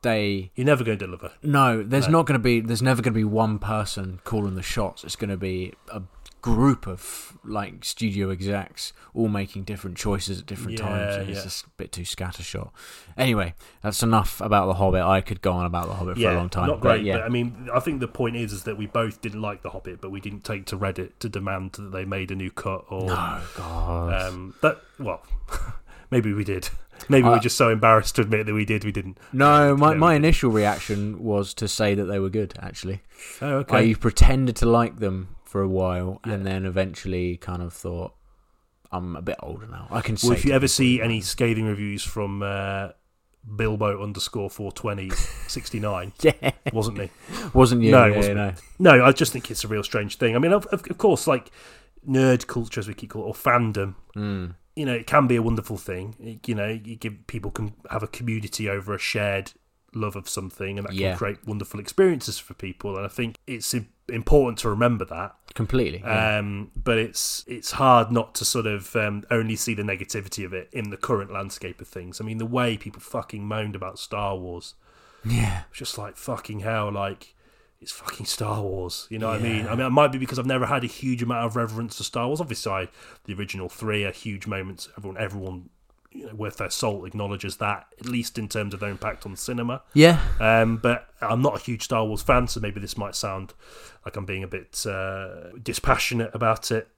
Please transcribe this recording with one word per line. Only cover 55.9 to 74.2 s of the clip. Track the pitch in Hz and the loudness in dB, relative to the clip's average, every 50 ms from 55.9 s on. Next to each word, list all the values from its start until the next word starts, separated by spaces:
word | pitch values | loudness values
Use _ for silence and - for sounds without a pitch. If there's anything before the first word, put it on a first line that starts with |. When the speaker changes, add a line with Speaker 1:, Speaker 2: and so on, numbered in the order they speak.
| 92 90 95 104 113 _ | -8 -8 -8 -12 -14 _
Speaker 2:
It, | - 113 113 104 - | -16 -16 -16 -12 -6
you | - 117 | -6 -4
know, | 104 101 | -2 -2
you | 107 110 113 104 113 117 | -4 -4 -8 -10 -14 -14
give, | 110 - 113 107 104 - | -10 -10 -10 -10 -10 -16
people | - - 113 98 104 | -12 -10 -8 -8 -6
can | - - 110 104 - _ _ - | -6 -6 -6 -6 -8 _ _ -8
have | - - | -6 -6
a | 104 | -6
community | - - - 123 117 110 110 104 95 - - 110 104 | -6 -8 -6 -4 -4 -4 -4 -4 -6 -8 -6 -4 -4
over | 98 101 92 104 101 | -4 -4 -4 -6 -6
a | 95 | -4
shared | - - - 110 104 101 98 98 95 - - _ _ _ _ _ _ _ _ | -4 -4 -2 -2 0 0 -2 -2 -4 -8 -16 _ _ _ _ _ _ _ _
love | 110 110 107 95 | -6 -6 -4 -6
of | 101 92 | -8 -8
something, | - - - 95 92 - - 98 95 98 101 | -8 -8 -8 -8 -10 -10 -8 -8 -6 -6 -6
and | 98 | -6
that | 101 98 | -6 -4
Speaker 1:
Yeah. | 95 95 95 | -2 -2 -2
Speaker 2:
can | 92 | -2
create | 90 120 101 104 - - | -2 -4 -4 -6 -8 -8
wonderful | - 107 104 104 - - 104 | -8 -6 -6 -6 -8 -10 -12
experiences | 101 - - - 190 185 170 131 - - 104 - | -12 -6 2 4 4 4 4 0 -4 -8 -8 -8
for | - - - | -10 -14 -16
people. | _ - 95 92 _ - 104 98 | _ -12 -12 -12 _ -8 -6 -6
And | 95 101 | -6 -6
I | 98 | -8
think | - - 120 113 117 - _ | -4 -4 -6 -6 -6 -12 _
it's | - 127 113 113 - - | -12 -10 -8 -6 -4 -4
im-, | 123 107 _ _ _ _ - | -4 -6 _ _ _ _ -8
important | 120 113 110 - - 147 135 120 117 107 | -8 -6 2 6 6 6 6 4 -2 -2
to | - 117 | -2 -2
remember | 104 104 120 120 120 104 95 | 0 2 2 2 2 0 -4
that. | - 80 82 92 101 - _ _ - - | -6 -8 -8 -8 -10 -12 _ _ -16 -6
Speaker 1:
Completely, | - 113 101 - 131 120 78 73 95 | -4 -4 0 2 0 0 0 -4 -6
yeah. | 98 113 110 110 110 110 107 107 | -4 -2 0 2 2 2 0 0
Speaker 2:
Um, | 104 101 101 101 104 - _ | -2 -4 -6 -8 -8 -10 _
but | 113 107 127 117 | -6 0 0 2
it's, | 113 110 110 - - - - - - - | 2 0 -2 -4 -6 -4 -4 -4 -6 -8
it's | - - 110 - - - | -10 -12 -10 -10 -8 -2
hard | - 135 131 127 120 113 107 | 2 6 8 8 8 6 4
not | 120 117 110 - _ | 2 0 0 -2 _
to | - 113 | -4 -2
sort | - - 127 110 | 0 0 0 -2
of, | 110 104 101 92 - - | -2 -4 -4 -8 -4 -2
um, | 117 107 104 104 104 101 _ | -2 -2 0 -2 -6 -4 _
only | 123 117 113 110 110 | 0 0 2 0 -2
see | - - - 113 | -2 -2 -4 -2
the | 101 104 | -2 -2
negativity | 104 98 90 95 - - 110 95 95 - - 98 | -4 -4 -6 -6 -8 -8 -8 -8 -8 -8 -8 -8
of | 90 | -8
it | 95 92 87 _ - | -8 -10 -10 _ -10
in | 131 107 104 | -8 -8 -8
the | 101 | -8
current | - - - 127 101 98 98 | -8 -4 -2 -2 -2 -2 -6
landscape | 98 98 98 95 - - - 92 85 - | -8 -8 -8 -8 -10 -12 -12 -12 -12 -12
of | 92 | -18
things. | - - 92 87 90 87 - | -16 -14 -14 -14 -12 -12 -10
I | 107 | -8
mean, | 110 113 113 | -8 -6 -6
the | 113 | -4
way | 113 120 127 123 120 113 | -2 -2 0 0 0 -2
people | 107 - 107 - - | -4 -8 -14 -16 -16
fucking | - - - 117 - - - 104 101 | -18 -10 -8 -8 -8 -8 -12 -10 -8
moaned | 104 107 110 107 104 101 | -6 -6 -6 -6 -6 -8
about | 95 92 92 92 - | -8 -10 -12 -10 -12
Star | - - - 101 | -12 -8 -6 -6